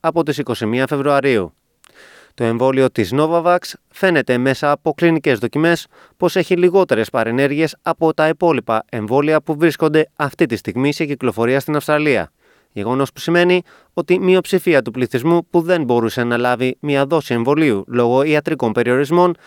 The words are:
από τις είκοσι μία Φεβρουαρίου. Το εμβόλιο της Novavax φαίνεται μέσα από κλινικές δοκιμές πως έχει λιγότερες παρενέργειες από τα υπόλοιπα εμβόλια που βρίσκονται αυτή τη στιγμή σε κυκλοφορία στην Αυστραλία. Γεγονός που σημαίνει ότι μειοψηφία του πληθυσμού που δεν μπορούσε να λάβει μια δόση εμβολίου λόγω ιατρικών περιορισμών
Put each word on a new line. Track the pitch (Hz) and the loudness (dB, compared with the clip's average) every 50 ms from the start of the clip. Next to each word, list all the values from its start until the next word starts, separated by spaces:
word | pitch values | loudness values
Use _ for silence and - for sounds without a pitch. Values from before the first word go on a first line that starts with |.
από | - 165 160 170 151 | -6 -2 0 0 -2
τις | 151 139 135 | -2 -2 -4
είκοσι | 139 131 120 - 117 | -4 -6 -4 -4 -2
μία | 107 117 127 135 | -2 0 -2 -2
Φεβρουαρίου. | - 151 139 135 147 143 139 131 143 123 107 92 80 - _ _ _ _ _ _ _ _ - - - - - - _ _ | -2 -2 -2 -2 0 0 2 2 2 2 0 0 -2 -8 _ _ _ _ _ _ _ _ -20 -20 -20 -20 -20 -20 _ _
Το | - 117 | -4 -2
εμβόλιο | 113 113 117 127 131 135 131 131 127 | -2 0 0 0 0 2 2 0 0
της | - - 107 87 123 | 2 -2 -2 0 0
Novavax | 143 151 156 170 170 160 175 180 180 - - - - _ _ | 0 0 2 0 0 2 2 0 0 -2 -6 -14 -18 _ _
φαίνεται | _ - - 190 170 147 120 - 127 123 | _ -2 0 2 2 2 2 0 0 0
μέσα | 127 135 131 - - 143 | 2 0 0 0 0 0
από | 147 - - 165 151 | 0 0 -2 -4 -2
κλινικές | - 175 170 165 160 - 156 127 104 | 0 2 2 2 2 2 0 0 0
δοκιμές | 120 110 - 143 156 170 170 - - - _ - - _ _ | -2 -2 -2 0 2 2 2 0 -2 -10 _ -20 -20 _ _
πως | _ 185 175 - | _ -2 0 0
έχει | 190 165 - 185 | 0 0 0 0
λιγότερες | 175 180 180 170 196 185 - 131 110 110 - | 2 2 4 4 4 2 4 2 0 0 -2
παρενέργειες | - 127 110 113 117 131 139 139 143 147 160 151 - - _ | 0 -2 -2 0 0 0 0 0 0 0 -2 -4 -4 -6 _
από | 170 165 - 165 160 151 | -6 -4 0 0 0 2
τα | - 156 156 | 2 0 0
υπόλοιπα | 160 - 180 170 156 123 - - 113 110 - - | 0 0 0 0 0 0 -2 -2 -2 -2 -2 -4
εμβόλια | - 117 104 104 123 139 143 151 156 156 | -8 -8 -4 -2 0 0 2 2 0 0
που | - - 156 | -2 -4 -4
βρίσκονται | 147 165 165 139 - 160 156 151 156 151 - _ | 0 0 0 0 0 -2 2 2 2 0 0 _
αυτή | - 151 135 - - 170 | -6 -6 -6 -2 -2 -2
τη | 123 113 | -2 -2
στιγμή | 104 - - 92 123 135 143 143 | -4 -6 -6 -4 -2 -2 -2 -2
σε | - 165 | -2 -4
κυκλοφορία | 143 143 127 - 123 98 110 117 120 131 135 | -6 -6 -4 -4 -4 -2 0 0 0 0 0
στην | - - 151 | -2 -2 -4
Αυστραλία. | 147 - - 151 147 151 151 131 104 82 - _ _ _ _ _ _ _ _ _ | -4 -2 -2 -2 0 0 0 0 0 -2 -4 _ _ _ _ _ _ _ _ _
Γεγονός | 107 98 113 127 131 139 - - | -8 -4 -2 -2 -2 -2 -4 -6
που | - | -8
σημαίνει | - - 170 175 175 180 180 180 175 - - - _ _ _ | -6 0 2 2 4 4 2 0 -2 -6 -16 -20 _ _ _
ότι | 175 170 - 175 180 | -8 -2 0 0 0
μειοψηφία | 190 180 185 185 - - - 180 - 180 165 135 113 | 2 2 2 2 2 0 -2 -2 0 2 2 2 2
του | 120 | 0
πληθυσμού | 110 127 127 - - 123 120 160 170 170 170 - | -4 -4 -4 -2 -2 -2 0 2 2 0 0 0
που | - 175 | 0 -2
δεν | 160 170 180 170 147 | 0 2 0 0 2
μπορούσε | 120 123 120 113 110 - 131 120 | 0 2 2 2 0 -2 -2 -2
να | 120 120 | -2 0
λάβει | 120 120 123 123 117 127 127 127 - | 0 0 0 0 0 -2 -4 -4 -4
μια | - 147 139 139 139 | -4 -2 0 0 0
δόση | 139 170 160 - - 120 | 0 0 -2 0 -2 -2
εμβολίου | 117 117 131 147 160 160 143 110 98 95 | -2 0 0 2 2 2 2 0 -2 -4
λόγω | - 117 120 120 117 123 135 139 | -4 -2 0 0 2 2 2 2
ιατρικών | 156 151 151 147 - 160 131 127 113 107 | 2 0 0 0 -2 -4 -2 -2 -2 0
περιορισμών | 123 117 120 123 131 143 135 165 175 180 180 165 - _ | 0 0 0 0 0 0 0 2 2 2 2 0 -4 _